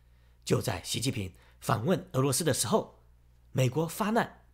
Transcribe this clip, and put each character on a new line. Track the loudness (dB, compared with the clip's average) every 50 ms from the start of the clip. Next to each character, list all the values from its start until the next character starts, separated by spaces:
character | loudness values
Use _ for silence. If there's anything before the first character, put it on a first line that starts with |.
| _ _ _ _ _ -20 -20 _ 0
就 | 0 0 2
在 | 2 -2 -4 -4 -6
习 | -6 -6 -2
近 | -2 -2
平 | -2 -2 -6 -6 -8 -14 -20 -20 -20 -8
访 | -2 0 0 0 2
问 | 0 0 0 -2 -2
俄 | -2 0
罗 | 2 2
斯 | 0 2 0
的 | 0 0
时 | 0 0 2
候， | 2 0 0 -2 -10 -20 _ -20 _ _ _ -20 _ _ _ -6
美 | 0 0 0 2
国 | 2 0 -2 -4
发 | -2 -2 -2 2
难， | 2 2 0 0 -6 -16 -20 _